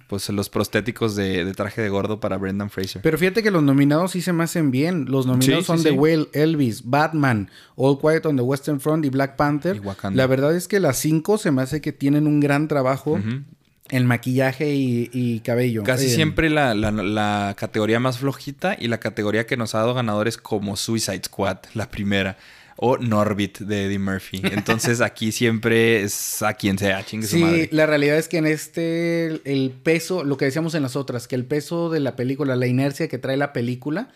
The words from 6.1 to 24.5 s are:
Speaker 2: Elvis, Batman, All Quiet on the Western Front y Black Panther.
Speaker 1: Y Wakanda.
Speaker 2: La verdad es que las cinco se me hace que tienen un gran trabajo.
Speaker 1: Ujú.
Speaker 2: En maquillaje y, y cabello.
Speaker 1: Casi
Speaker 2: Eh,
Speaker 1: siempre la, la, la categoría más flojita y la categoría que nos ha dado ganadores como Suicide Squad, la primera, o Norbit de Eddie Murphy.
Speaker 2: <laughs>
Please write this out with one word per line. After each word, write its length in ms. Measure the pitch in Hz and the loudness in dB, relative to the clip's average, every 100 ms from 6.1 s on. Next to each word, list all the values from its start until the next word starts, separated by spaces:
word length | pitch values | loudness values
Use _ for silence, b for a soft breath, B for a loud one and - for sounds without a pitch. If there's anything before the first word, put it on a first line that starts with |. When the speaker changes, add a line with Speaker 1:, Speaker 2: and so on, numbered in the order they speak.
| 160 147 | 2 0
Speaker 2:
Elvis, 480 | 139 160 156 123 104 120 | 0 2 2 0 -2 0
Batman, 640 | 139 156 160 139 110 92 B B - | 2 2 2 2 2 -2 B B 0
All 220 | 135 139 | 2 4
Quiet 260 | 151 160 156 | 4 2 2
on 100 | 135 | 2
the 60 | |
Western 360 | 123 139 - 143 | 2 0 -2 -2
Front 240 | 151 160 147 | 0 0 0
y 40 | |
Black 280 | 135 135 - | 0 0 0
Panther. 400 | 147 147 170 139 | 0 0 -2 -4
Speaker 1:
Y 20 | |
Wakanda. 380 | 98 95 98 98 | -6 -6 -2 2
Speaker 2:
La 100 | 131 | 2
verdad 260 | 131 143 175 | 4 2 0
es 120 | 175 | 0
que 120 | 202 | 2
las 160 | 160 120 | 2 2
cinco 400 | 156 156 156 214 | 2 0 2 0
se 140 | 180 | 2
me 100 | 131 | 0
hace 180 | 131 156 | 0 -4
que 120 | 151 | -6
tienen 340 | - 139 147 151 | -2 2 4 4
un 120 | 147 | 4
gran 260 | 143 143 151 | 4 2 0
trabajo. 460 | 147 127 139 151 | 0 0 0 0
Speaker 1:
Ujú. 300 | 151 107 131 143 - _ _ - | -2 -2 -6 -10 -20 _ _ -4
Speaker 2:
En 140 | 131 123 | 2 2
maquillaje 680 | 117 127 127 131 127 151 | 2 0 2 0 0 -2
y, 360 | 143 131 120 117 | 0 0 0 -2
y 280 | 127 123 113 | -2 -2 -2
cabello. 420 | 120 120 127 110 | -2 0 2 0
Speaker 1:
Casi 220 | 104 127 131 | 0 2 2
Speaker 2:
Eh, 20 | |
Speaker 1:
siempre 400 | 139 156 - 160 | 2 2 2 2
la, 240 | 151 135 | 4 2
la, 180 | 104 107 | 2 0
la 640 | 107 95 107 104 104 101 101 | 0 0 0 0 0 -2 -4
categoría 420 | 107 110 107 117 | -4 0 2 2
más 180 | 127 123 | 2 0
flojita 560 | 139 - - 139 185 202 | -4 -4 -12 -4 -4 -2
y 80 | 117 | -2
la 120 | 113 | -2
categoría 460 | 110 104 104 107 117 | -4 -2 0 0 -2
que 120 | 127 | -4
nos 180 | 110 110 | -2 0
ha 40 | |
dado 140 | 113 | 0
ganadores 440 | 127 113 104 107 - | 0 0 0 -2 -4
como 380 | - 107 101 101 | -6 -4 -2 -4
Suicide 440 | - 113 107 95 - | -2 -2 -2 -4 -8
Squad, 320 | - 98 95 - | -2 -2 -2 -8
la 160 | 110 101 | -10 -8
primera, 460 | - 101 98 95 - B B B - | -6 -2 0 0 -6 B B B -2
o 200 | 117 131 | 0 0
Norbit 640 | 120 107 104 101 98 - | 2 2 2 0 -2 -6
de 260 | 101 101 98 | -4 -2 -2
Eddie 140 | 101 | -2
Murphy. 420 | 98 95 - 95 | -2 -4 -6 -6
Speaker 2:
<laughs> 80 | 95 | -4